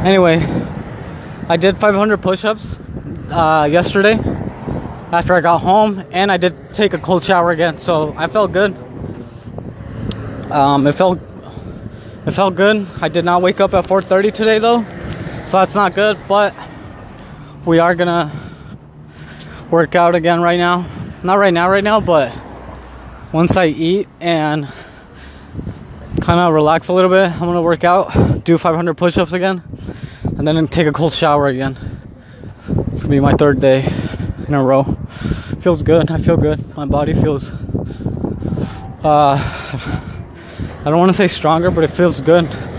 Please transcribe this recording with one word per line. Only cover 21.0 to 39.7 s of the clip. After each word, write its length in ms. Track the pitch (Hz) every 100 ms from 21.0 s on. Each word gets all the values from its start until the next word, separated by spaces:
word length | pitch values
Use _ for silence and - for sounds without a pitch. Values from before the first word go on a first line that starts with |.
| - -
Not 120 | 180 196
right 180 | 196
now, 160 | 170 180
right 140 | 196
now, 160 | 208 220
but 320 | 180 160 123 - - - - - - - - - -
once 240 | 160 170 190
I 80 | 170
eat 420 | 139 165 190 - -
and 440 | 170 165 151 151 139 - - - - - - - - - - - - - - -
kinda 260 | - 170 175
relax 360 | 156 151 165 -
a 60 |
little 160 | 180 185
bit, 200 | 185 190
I'm 80 | 160
gonna 220 | 175 175
work 220 | 170 165
out, 600 | 175 180 - - - 135 -
do 120 | 165
five 180 | 180 160
hundred 200 | 170 156
push-ups 360 | 175 165 165
again, 280 | 180 190 185 - - - - - - - -
and 100 | 151
then 180 | 160 156
take 200 | - 156
a 60 |
cold 180 | 143 160
shower 360 | - 160 147 143
again. 300 | 127 135 131 - - - - - - - - - - -
It's 100 | -
gonna 80 | -
be 80 | 139
my 140 | 143
third 260 | 139 147 131
day 260 | 135 131 135 - - - - - -
in 60 |
a 100 | 143
row. 340 | 131 135 135 - - - - - - -
Feels 220 | 180 165
good. 280 | 147 165 165
I 60 | 160
feel 200 | 165 165
good. 380 | 151 151 - -
My 80 | 143
body 280 | 143 147
feels, 380 | 160 156 139 - - - - - - - - - - - - - - - -
uh, 320 | 156 147 143 139
I 1500 | - - -